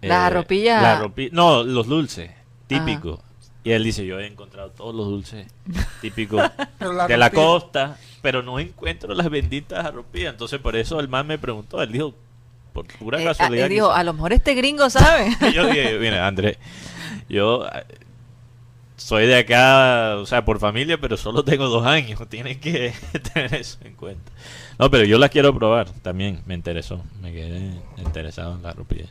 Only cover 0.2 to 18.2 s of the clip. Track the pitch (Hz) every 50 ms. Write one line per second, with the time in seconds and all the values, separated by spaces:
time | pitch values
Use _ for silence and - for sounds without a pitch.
0.2 | 180 180 180 175 170 - 185 196 208 233 233 220 202 117 110 - 107 104 95 -
1.2 | 135 127 170 165 175 170 156 120 117 123 131 123 113 113 143 160 156 - - -
2.2 | 82 85 - - _ _ - - - - 135 143 160 160 156 147 - 85 78 80
3.2 | - - - - - - - - - 110 113 110 110 113 107 104 101 92 92 95
4.2 | 101 104 104 101 101 95 - 98 98 95 - - 104 113 113 113 107 101 101 101
5.2 | 98 - - 110 98 - - - - 190 175 180 - - - - - 220 202 220
6.2 | 214 202 214 214 - - - - 277 - - - 214 185 180 180 175 175 - 117
7.2 | 120 117 - 156 156 160 170 175 170 - _ 147 135 143 147 - - - - -
8.2 | - 143 127 127 123 123 127 131 156 175 - - - 160 165 - - 214 202 180
9.2 | 170 170 147 143 135 - - 139 147 - 185 180 170 160 120 123 120 - - 175
10.2 | 180 160 127 110 117 113 - 143 131 - 110 113 113 - 160 156 147 135 127 131
11.2 | 143 151 156 151 - 127 117 107 101 - - - 160 117 107 131 151 151 120 _
12.2 | - _ _ - _ - _ - - - _ - - - - - 110 107 120 156
13.2 | 165 165 156 - 170 180 120 117 131 143 196 208 214 190 - 170 175 170 165 156
14.2 | 156 170 214 254 - - 285 254 254 277 294 294 285 254 - 262 262 302 330 302
15.2 | 220 196 240 - 285 247 - 160 180 180 175 147 135 117 110 107 110 113 104 92
16.2 | 87 98 101 92 95 104 101 - - - - - - - - - - - - -
17.2 | - - - 101 101 110 117 127 - - - - - - - - - - - -